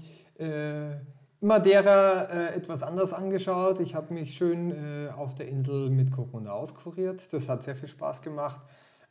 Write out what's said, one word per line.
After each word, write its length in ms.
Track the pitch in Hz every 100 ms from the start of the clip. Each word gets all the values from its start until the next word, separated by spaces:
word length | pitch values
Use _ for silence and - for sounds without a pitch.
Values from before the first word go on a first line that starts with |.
| - - _ -
äh, 560 | 160 151 151 151 151 147 131 - _ _
Madeira, 840 | 202 214 196 196 196 196 196 185 -
äh, 240 | 175 170
etwas 300 | 175 - 156
anders 280 | 151 175 185
angeschaut. 680 | 175 190 190 185 180 185 190
Ich 160 | 175 156
hab 160 | 160
mich 220 | 170 143
schön, 360 | - 175 170 175
äh, 380 | 151 147 147 147
auf 240 | 131 139
der 140 | 131 139
Insel 420 | 135 135 139 135
mit 220 | 131 131
Corona 400 | 131 123 113 107
auskuriert. 800 | 101 156 - 175 175 185 185 -
Das 160 | 151 131
hat 160 | 123
sehr 100 | -
viel 140 | 131 143
Spaß 340 | - 147 127
gemacht. 380 | 160 147 143 135 - _ _ _ _